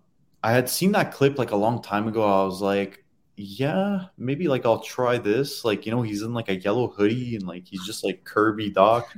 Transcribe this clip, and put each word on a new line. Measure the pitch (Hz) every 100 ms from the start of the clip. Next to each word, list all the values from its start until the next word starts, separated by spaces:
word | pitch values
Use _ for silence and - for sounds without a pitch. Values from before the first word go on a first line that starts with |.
| _ _ _ _
I | 110
had | 123 -
seen | - 185
that | 208 -
clip, | - 139 139
like, | 113
a | 104
long | 107 117
time | - 104 110
ago. | 110
I | 104 98
was | 95 90
like, | 98 101 95 - _ _ _ -
"Yeah, | 101 101 139 190 202 196 185 -
maybe, | 123 147 175
like, | 127 120
I'll | 107
try | - - 123 120
this." | 101 117 143 -
Like, | 117 101 107
you |
know, | 123
he's | 110 104
in, | 113
like, | 120 113
a | 92
yellow | 101 117 113
hoodie | - 104 123 123 113
and, | 90
like, | 90 -
he's | 95 95
just, | -
like, | 98 92 -
Kirby | 107 110 107 104
Doc. | 95 101 117 -